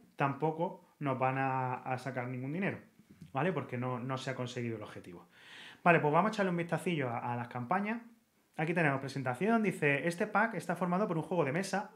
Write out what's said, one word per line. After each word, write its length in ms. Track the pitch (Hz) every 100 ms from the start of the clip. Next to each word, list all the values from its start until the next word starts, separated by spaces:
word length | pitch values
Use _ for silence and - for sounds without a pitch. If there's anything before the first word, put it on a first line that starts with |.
| - -
tampoco 800 | 139 135 156 160 175 - - _
nos 180 | 143 127
van 200 | 131 135
a, 360 | 135 131 127
a 240 | 127 131 127
sacar 300 | 135 127 123
ningún 240 | 127 131
dinero, 260 | 160 190 92 - _ _ - -
¿vale? 200 | 131 170
Porque 260 | 147 120 123
no, 200 | 127 123
no 200 | 127 131
se 120 | 139
ha 40 |
conseguido 420 | 127 123 127 120 113
el 60 |
objetivo. 460 | 101 104 95 87 - - - - - -
Vale, 140 | 180 165
pues 140 | 147
vamos 180 | 156 208
a 20 |
echarle 180 | 214 190
un 60 | 175
vistacillo 540 | 170 160 - 165 127
a, 220 | 117 120
a 40 | 120
las 120 | 120
campañas. 520 | 123 120 190 202 233 - - _ _ _ -
Aquí 160 | 160
tenemos 280 | 175 156 135
presentación, 600 | 135 139 131 123 202 233
dice, 440 | 208 - 147 139 165
"Este 220 | 170 208
pack 260 | 196 226
está 220 | 190 - 170
formado 320 | 180 180 208
por 80 | 165
un 80 |
juego 200 | 151 180
de 60 | 139
mesa, 400 | 160 185 190 220